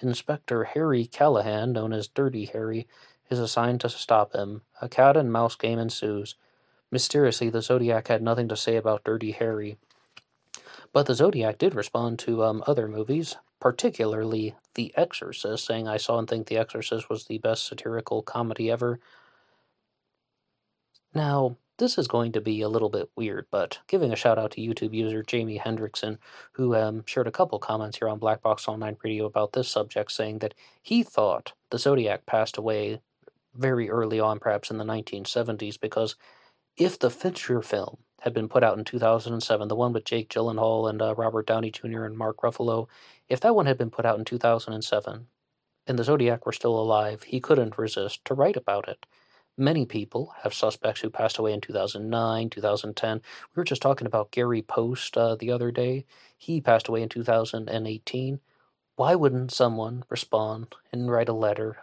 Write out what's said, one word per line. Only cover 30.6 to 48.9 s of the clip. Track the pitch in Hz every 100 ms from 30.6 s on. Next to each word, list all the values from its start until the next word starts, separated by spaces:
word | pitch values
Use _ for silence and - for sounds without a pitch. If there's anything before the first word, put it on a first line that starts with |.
| - _
he | - 233
thought | - - 107 - - - -
the | 117
Zodiac | 143 139 107 98 -
passed | 113 110 -
away | 110 107 104 110 _ _ _ _ _
very | 120 135 123 107
early | 117 113 110
on, | 110 107
perhaps | 113 104 -
in | 110
the |
nineteen | 107 110 107 101
seventies, | 98 120 117 107 104 101
because | 110 113 113 - - _ _ _ _ -
if | 180 180
the | 123
Fincher | - 185 180 - 123
film | - 104 92 - _ _
had | 120
been | 117 107
put | 127
out | 113 101
in |
two | 107 120
thousand | 113 113 117
and | 117
seven, | - 110 107
the |
one | 107 123
with | 117
Jake | - 117 107
Gyllenhaal | 117 113 110 113 110 110
and, | 107
uh, | 110 110
Robert | 113 110 107
Downey | 113 110
Junior | - 113 113
and | 110 110
Mark | 110 107
Ruffalo, | 117 - 117 113 113 - - _ -
if | 127
that | 226
one | 214
had | 143 131
been | 113
put | -
out | 117 110
in | 110
two | 120
thousand | 117 113 -
and | 110
seven, | 110 107 - 107 117 _ _ _ _ _ -
and | 127
the |
Zodiac | 120 147 120 117
were | 117
still | - 120 113
alive, | 110 107 107 107
he | - 131
couldn't | - 147 113 107
resist | 110 - 101 - -
to |
write | 135 156 202
about | - 101
it. | -